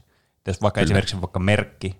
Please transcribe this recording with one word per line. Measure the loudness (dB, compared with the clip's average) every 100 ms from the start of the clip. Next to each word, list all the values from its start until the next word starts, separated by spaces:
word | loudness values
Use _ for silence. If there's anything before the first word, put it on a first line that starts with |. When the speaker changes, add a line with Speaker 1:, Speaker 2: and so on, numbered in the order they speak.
| -14 _ _ _ -8
Speaker 1:
Jos | -2
vaikka | 0 2
Speaker 2:
Kyllä. | 2
Speaker 1:
esimerkiksi | 2 0 -6
vaikka | -6 -2
Merkki, | 2 2 0 -8 -10